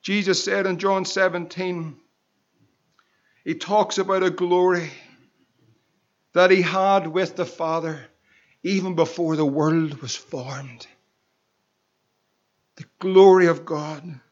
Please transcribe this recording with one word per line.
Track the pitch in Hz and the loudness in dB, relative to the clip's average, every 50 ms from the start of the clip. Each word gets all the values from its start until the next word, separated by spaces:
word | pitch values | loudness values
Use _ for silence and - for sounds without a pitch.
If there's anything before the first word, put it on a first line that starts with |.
Jesus | - - 196 208 196 190 185 - - | -4 -2 -2 -2 0 0 0 0 0
said | 196 185 196 190 | -2 -2 -2 0
in | 190 180 160 | -2 -4 -2
John | 190 196 196 190 185 | 0 0 0 0 -2
seventeen, | 180 - 196 190 185 170 175 175 170 - 180 185 185 180 175 165 156 139 110 _ _ _ _ _ _ _ _ _ _ _ _ _ _ _ _ _ _ _ _ _ _ _ _ _ _ _ _ _ | -4 -2 0 0 0 0 -4 -8 -8 -10 -8 -8 -6 -6 -8 -8 -10 -14 -18 _ _ _ _ _ _ _ _ _ _ _ _ _ _ _ _ _ _ _ _ _ _ _ _ _ _ _ _ _
he | 156 165 | -8 -8
talks | 160 - 170 202 214 202 208 - 196 | -8 -6 0 0 0 0 0 -2 -4
about | 190 190 190 190 185 | -2 0 0 0 0
a | 180 | -2
glory | 160 - 180 175 175 180 180 185 180 175 165 151 135 - - - - _ _ _ _ _ _ _ _ _ _ _ _ _ _ _ _ _ _ _ _ _ _ _ _ | -2 -2 -2 0 2 2 2 2 2 0 -4 -10 -14 -18 -20 -20 -20 _ _ _ _ _ _ _ _ _ _ _ _ _ _ _ _ _ _ _ _ _ _ _ _
that | 175 180 185 | 4 6 6
he | 190 190 | 6 4
had | 180 160 170 190 190 196 196 196 165 160 | 4 0 0 0 2 4 2 2 0 0
with | 156 180 185 - - - | -2 -2 -2 -2 -4 -6
the | - | -8
Father | 120 - - 170 160 160 165 160 160 156 143 127 - _ _ _ _ _ _ _ _ _ _ _ | -8 -6 -8 -6 -4 -4 -4 -4 -6 -8 -10 -14 -20 _ _ _ _ _ _ _ _ _ _ _
even | 180 196 190 185 185 180 | -2 -2 -2 -2 -2 0
before | 160 160 160 - - 170 160 160 151 | 0 0 0 0 -4 -2 -2 0 0
the | 156 | 0
world | 143 139 151 151 156 160 165 160 151 143 131 | 0 0 0 0 2 2 2 0 -2 -4 -10
was | - 120 - | -10 -12 -12
formed. | - - _ - 131 123 131 131 135 139 131 120 113 - - _ _ _ _ _ _ _ _ _ _ _ _ _ _ _ _ _ _ _ _ _ _ _ _ _ _ _ _ _ _ _ _ _ _ _ _ _ | -12 -12 _ -12 -10 -10 -10 -12 -12 -14 -16 -18 -20 -20 -20 _ _ _ _ _ _ _ _ _ _ _ _ _ _ _ _ _ _ _ _ _ _ _ _ _ _ _ _ _ _ _ _ _ _ _ _ _
The | - - _ _ _ | -20 -20 _ _ _
glory | - 190 190 190 190 196 185 185 180 170 | -6 4 6 8 10 10 8 8 6 4
of | 165 165 160 | 2 0 -4
God. | - 165 151 151 151 156 147 147 175 156 127 _ _ | -8 -6 -6 -6 -8 -10 -12 -12 -16 -18 -18 _ _